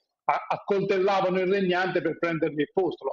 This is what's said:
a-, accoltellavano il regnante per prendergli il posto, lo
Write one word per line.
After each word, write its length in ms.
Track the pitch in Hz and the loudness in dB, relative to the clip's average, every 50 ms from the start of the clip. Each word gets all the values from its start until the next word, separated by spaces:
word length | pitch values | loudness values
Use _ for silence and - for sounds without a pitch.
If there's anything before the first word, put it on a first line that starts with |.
| _ _ _ _ _ | _ _ _ _ _
a-, 200 | - 147 175 - - | -2 0 0 -2 -4
accoltellavano 920 | 180 - - - 202 190 170 - 196 190 185 202 196 190 185 185 180 190 | -6 -6 -2 -2 0 0 0 0 0 2 2 2 2 2 2 0 0 0
il 100 | 185 180 | 0 0
regnante 520 | 202 202 190 180 180 180 190 185 - 180 | 0 2 2 2 2 0 0 0 0 0
per 180 | 147 165 147 - | -2 -2 -2 -2
prendergli 400 | - 170 165 156 160 160 143 151 | -2 -2 0 0 -2 -2 0 -2
il 120 | 143 - _ | -2 0 _
posto, 320 | 190 185 156 - - 202 | 0 0 0 -2 -4 -4
lo 60 | 202 | -4